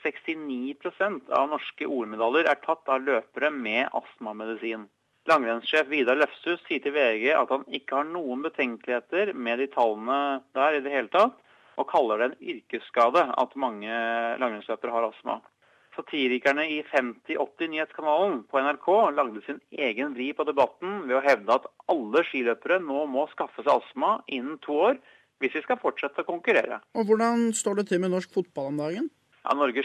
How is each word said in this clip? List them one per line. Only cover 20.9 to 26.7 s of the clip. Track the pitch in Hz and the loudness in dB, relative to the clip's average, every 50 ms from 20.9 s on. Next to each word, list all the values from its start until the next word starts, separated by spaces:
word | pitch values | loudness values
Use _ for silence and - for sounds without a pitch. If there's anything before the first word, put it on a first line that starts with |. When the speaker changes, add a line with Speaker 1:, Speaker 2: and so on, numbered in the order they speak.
| 208 202 160 | -6 -6 -2
Speaker 1:
ved | 127 127 135 | 0 0 2
å | 135 | 4
hevde | 143 131 107 101 98 120 | 4 4 4 4 2 2
at | 131 - - _ _ - - | 2 0 -6 _ _ -2 0
alle | 180 147 113 104 120 160 170 | 0 0 0 2 2 2 2
skiløpere | - - 135 120 117 113 - - 135 175 185 | 2 -2 -2 0 0 0 -2 0 0 0 0
nå | 175 147 135 143 156 | 0 -2 -2 -2 -2
må | 143 127 135 151 - | -2 0 -2 -2 -2
skaffe | - - 160 - - - | -4 -8 -8 -6 -6 -4
seg | 110 143 135 117 - | 2 2 2 2 2
astma | - - 127 151 190 220 - - - | -4 -6 -2 0 0 0 0 -2 -8
innen | 143 127 123 143 156 143 | -6 -6 -6 -6 -8 -10
to | - - 147 | -6 -2 0
år | 151 180 240 277 254 _ - - _ _ _ _ - | 2 4 4 2 0 _ -20 -20 _ _ _ _ -4
hvis | 135 127 - | -4 -2 -2
vi | 156 | -4
skal | - - 247 | -2 -2 -4
fortsette | 233 - 139 - - - 139 - - 160 | -2 -2 -4 -4 -4 -8 -6 -4 -6 -6
å | |
konkurrere. | - 175 170 - 240 196 131 113 123 | -4 -6 -4 0 2 4 4 2 2